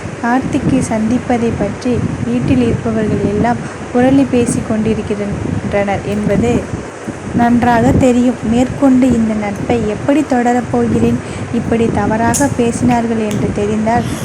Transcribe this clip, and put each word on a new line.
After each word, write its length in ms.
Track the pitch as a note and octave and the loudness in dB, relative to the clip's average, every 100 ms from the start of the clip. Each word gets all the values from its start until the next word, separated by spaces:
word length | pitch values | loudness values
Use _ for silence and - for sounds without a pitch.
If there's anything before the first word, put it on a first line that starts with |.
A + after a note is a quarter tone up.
| - - | -10 -6
கார்த்திக்கை 600 | A#3 B3+ - D4 - C4 | -2 0 0 -2 0 0
சந்திப்பதை 680 | - A3 A3 B3 - A#3+ A3+ - | 0 -2 0 0 0 0 0 0
பற்றி 340 | G#3 - B3+ A3+ - - | -4 -4 -2 -2 -2 -4
வீட்டில் 380 | A#3 B3 B3 B3+ | -2 -2 2 2
இருப்பவர்கள் 640 | A#3 - A#3 A3 G#3+ G3+ G3+ | 2 0 -2 -2 0 0 0
எல்லாம் 320 | G#3 A3+ A#3 - - - | 0 0 -2 -6 -12 -4
புரளி 400 | B3 B3+ C#4 C4 | 2 4 4 2
பேசி 300 | B3 A#3 B3 | 2 0 0
கொண்டிருக்கின்றனர் 1400 | - A3 A3 G#3+ G3+ G#3 G3+ G3+ - - - G3+ G3+ F#3+ - | -2 -2 0 -2 -2 -4 -4 -4 -4 -4 -2 -2 0 -2 -2
என்பது 460 | G#3 G#3+ G3+ A#3 A#3 - - - - - - - - | -2 0 2 2 0 -2 -8 -10 -12 -12 -10 -4 2
நன்றாக 540 | A#3+ A#3+ B3 A#3 A3+ | 4 4 4 4 4
தெரியும். 460 | A3+ C4 A#3+ B3 A#3 A3 | 4 4 4 2 0 0
மேற்கொண்டு 560 | A#3 C4 - C#4 B3+ B3+ | 2 0 2 4 4 4
இந்த 260 | A#3 A3 | 2 0
நட்பை 440 | G#3+ G#3 G3+ - A#3+ G#3+ | 0 -4 -4 -2 0 0
எப்படி 320 | G#3 - C#4+ | -2 0 0
தொடரப்போகிறேன்? 960 | C#4+ B3 A#3+ B3 A#3 A#3+ A#3+ A3+ A#3 A#3+ - - - | 2 0 2 0 0 0 2 2 2 0 -4 -8 -4
இப்படி 360 | A#3+ - A3+ A3+ | -4 0 0 0
தவறாக 560 | G#3 G#3 A3 A3+ A#3 C#4+ | 0 0 0 0 2 0
பேசினார்கள் 720 | - A#3 A#3 B3+ A#3+ A#3 A3+ G#3+ | 0 0 0 2 2 0 -2 -2
என்று 220 | G#3 G#3 G#3 | -2 -2 -2
தெரிந்தால் 520 | G#3 G#3+ G#3+ A#3+ A#3 - | -2 0 0 0 -2 -4